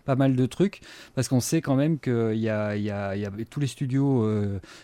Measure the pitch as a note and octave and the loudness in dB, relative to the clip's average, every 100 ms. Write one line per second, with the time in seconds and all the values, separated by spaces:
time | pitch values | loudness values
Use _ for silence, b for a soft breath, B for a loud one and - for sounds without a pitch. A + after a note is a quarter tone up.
0 | - C3 C3+ B2+ B2+ - G3 - B B | -2 2 4 4 0 2 0 0 B B
1 | B - B2 B2+ - E3 D3+ C3 D3+ D#3 | B -4 0 0 2 0 2 2 2 0
2 | C3 A#2 A2+ A2 A2 G#2+ G#2+ G#2 G#2 G2+ | 0 0 2 0 0 0 0 -2 -2 -2
3 | G2 G2+ G#2 G2+ A2+ D3 C#3 - C3+ C3+ | -4 -4 -4 -6 -8 -4 -4 -4 -2 0
4 | C#3 C3 A2 G#2+ G2+ G2 B B | 2 2 2 2 0 -4 B B